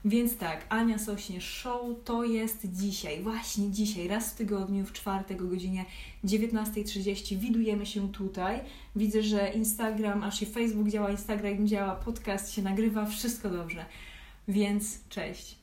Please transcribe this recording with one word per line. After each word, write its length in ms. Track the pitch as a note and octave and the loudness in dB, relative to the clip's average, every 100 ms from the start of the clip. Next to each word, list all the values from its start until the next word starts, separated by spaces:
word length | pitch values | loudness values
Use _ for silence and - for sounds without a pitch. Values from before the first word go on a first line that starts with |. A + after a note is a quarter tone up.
Więc 320 | G#3 A#3 A#3 - | 6 6 4 0
tak, 280 | E3+ D#3+ - | -4 -4 0
Ania 300 | A3+ A#3 G#3+ | 4 4 2
Sośnierz 540 | G#3+ G3+ - F3+ - | 0 -4 -4 -6 -6
Show 280 | - B3+ B3 A#3+ A#3 | -6 -4 -2 -2 -6
to 180 | - A#3 | -2 0
jest 420 | A#3 A3+ A3 - | 2 2 0 -4
dzisiaj, 560 | G3 F3+ G3+ F#3+ D#3 D3+ | -6 -2 -2 -2 -4 -4
właśnie 480 | G3+ A3+ - G#3+ G3+ | -4 -4 -2 0 0
dzisiaj, 360 | G3+ G#3 F#3 F3 | 2 0 0 -2
raz 240 | G#3+ A3+ | 0 -2
w 40 | |
tygodniu, 500 | - G#3 G3+ F#3+ G3 | -4 -2 0 0 0
w 60 | G3 | -2
czwartek 500 | - G#3 G3 G3 F#3 | -4 -2 -2 -2 -4
o 40 | |
godzinie 400 | F3+ F3+ F#3 F#3 F#3 - - - | -2 -2 0 -2 -4 -10 -14 -4
dziewiętnastej 600 | F#3+ G#3 A3+ A3+ G#3+ G#3 | 2 2 4 2 0 -2
trzydzieści 540 | G#3 G3+ G3 G3 - F#3+ | -2 -2 -2 -2 -2 -2
widujemy 480 | A#3 A3+ A3 G3+ | 2 4 4 2
się 260 | G3+ G#3 G3 | 0 -2 -2
tutaj. 480 | - F#3+ F#3+ F#3 A#3+ C4+ - - | -2 -4 0 -2 -2 -6 -14 -6
Widzę, 280 | G3+ G#3+ G#3+ | 0 4 4
że 260 | G#3+ G#3 G3+ | 4 4 4
Instagram, 760 | A3+ A3 - A3 G#3+ G#3+ G3+ | 2 2 2 0 2 2 2
aż 180 | G3+ - | 0 -2
i 40 | |
Facebook 420 | G#3+ A#3+ A#3 G#3 G#3 | -2 2 2 4 2
działa, 240 | G#3 G3+ | 4 2
Instagram 560 | G3+ - G#3 G3+ G3+ G#3 | 0 -2 0 0 4 4
działa, 280 | G#3 G3 | 4 2
podcast 580 | F#3+ A#3 A#3 - G3 - | 0 -4 -4 -2 -2 -2
się 80 | - | -2
nagrywa, 440 | F#3+ G3 A3 G#3+ | 0 4 4 2
wszystko 440 | G#3 - A#3 - G3+ | 0 -2 -2 -2 -4
dobrze. 360 | F3 E3 E3 D#3+ - - - - - - | -4 -4 -8 -10 -14 -16 -16 -18 -12 0
Więc 600 | G3 G3+ G#3 G#3 - - | 2 4 2 0 -8 -10
cześć. 460 | - D#3+ F3+ - - | -6 -6 -8 -14 -18